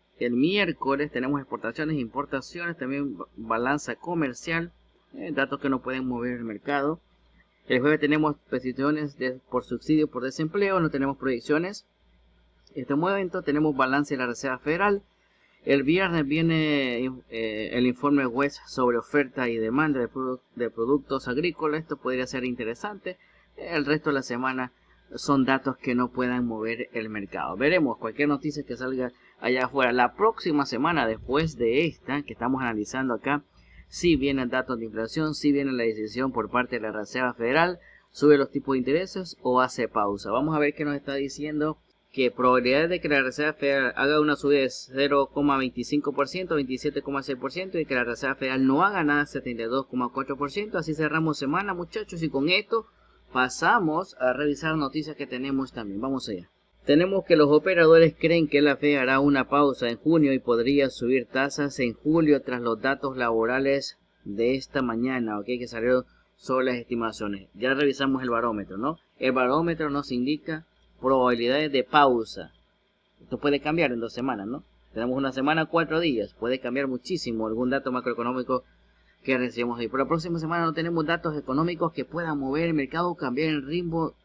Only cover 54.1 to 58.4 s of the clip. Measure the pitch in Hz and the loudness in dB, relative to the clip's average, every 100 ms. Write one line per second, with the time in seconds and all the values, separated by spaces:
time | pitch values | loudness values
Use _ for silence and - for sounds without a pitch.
54.1 | - 127 127 147 143 156 160 135 147 147 | -2 0 0 -2 -2 -2 -2 -2 -4 -6
55.1 | 151 135 123 135 135 131 - 104 98 131 | -8 -8 -6 -2 -2 -4 -6 -8 -6 -4
56.1 | 131 120 92 85 _ _ _ - 147 180 | -4 -4 -8 -10 _ _ _ 2 4 4
57.1 | 196 175 160 147 151 190 175 160 165 165 | 0 4 6 8 6 4 6 10 10 8
58.1 | - 160 170 | 6 2 4